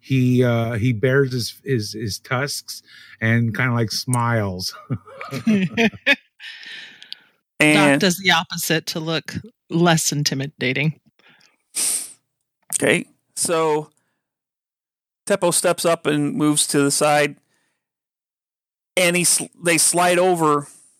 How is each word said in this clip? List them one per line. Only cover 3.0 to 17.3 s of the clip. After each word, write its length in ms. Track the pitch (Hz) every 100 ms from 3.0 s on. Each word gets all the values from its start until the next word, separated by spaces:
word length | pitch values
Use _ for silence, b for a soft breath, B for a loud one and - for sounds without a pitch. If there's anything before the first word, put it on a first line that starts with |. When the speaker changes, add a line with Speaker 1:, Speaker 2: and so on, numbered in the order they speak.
| B B
Speaker 1:
and 340 | 113 117 117 101
kinda, 160 | 127
like, 180 | 120 113
smiles. 800 | - - 123 117 117 101 90 92 - -
<laughs> 420 | 107 - - -
Speaker 2:
<laughs> 140 | 135 170 214 185 - 226 - - 277 _ _ B B B B B B B B B B _ _
Speaker 3:
And 320 | 151 151 147
Speaker 2:
Doc 60 | 139
does 180 | 190 175
the 120 | 190
opposite 560 | 165 175 170 - 160 165
to 140 | 175
look 340 | 156 160 - - 220 _ _
less 440 | 165 175 160 -
intimidating. 880 | 143 143 135 139 - 127 131 151 143 _ _ b b b b _ - B B B B _ _ _ _ _
Speaker 3:
Okay, 320 | - 123 156 - _ _
so 560 | - - 165 160 151 151 _ _ _ _ _ _ _ _ _ _ _ _ _ -
Teppo 260 | 196 175
steps 320 | 165 180 170
up 220 | 175 165 -
and 280 | 151 143 139
moves 320 | 151 147 -
to 120 | 151
the 100 | 139
side, 420 | 139 151 147 147